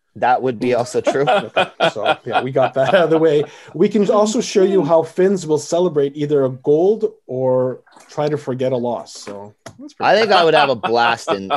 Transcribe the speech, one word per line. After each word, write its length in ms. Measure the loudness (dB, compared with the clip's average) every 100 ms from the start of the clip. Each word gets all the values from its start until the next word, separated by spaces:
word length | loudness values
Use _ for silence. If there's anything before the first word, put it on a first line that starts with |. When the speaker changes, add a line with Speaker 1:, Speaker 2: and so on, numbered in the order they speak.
| _ -4
Speaker 1:
That 260 | 0 0
would 160 | -2 -4
be 160 | -2
also 260 | -2 -2 -2
true. 240 | -2 0
Speaker 2:
<laughs> 40 | 2
Okay, 420 | 0 0 -2 -2 0 -2
so, 260 | 0 -2 -4
yeah, 180 | -2 -4
we 80 | -2
got 240 | 0 0
that 140 | 0 2
out 120 | 2
of 60 | 4
the 80 | 4
way. 260 | 4 2 -2 -8 -8
We 160 | 0 2
can 220 | 2 2
also 300 | 2 2 0
show 240 | -2 2
you 180 | 2 2
how 200 | 2 2
Finns 420 | 2 0 0 0 -2
will 120 | -4
celebrate 580 | -2 -2 0 0 -2 -2
either 280 | -2 0
a 40 | 0
gold 540 | -2 0 2 2 0 -4 -8 -10
or 540 | -4 0 0 0 -4 _ -20 -12
try 200 | -6 -4
to 80 | -4
forget 360 | -6 -4 -2
a 40 | -2
loss. 360 | -4 -6 -10
So 420 | -18 -16 -16 -18 _ -20 -20
that's 160 | -20
pretty 160 | -4 2
Speaker 1:
I 60 | 2
think 140 | 4
Speaker 2:
cool. 80 | 2
Speaker 1:
I 40 |
would 100 | 4
have 160 | 4 2
a 40 |
blast 560 | -2 -2 0 0 -2 -4
in, 220 | -6 -4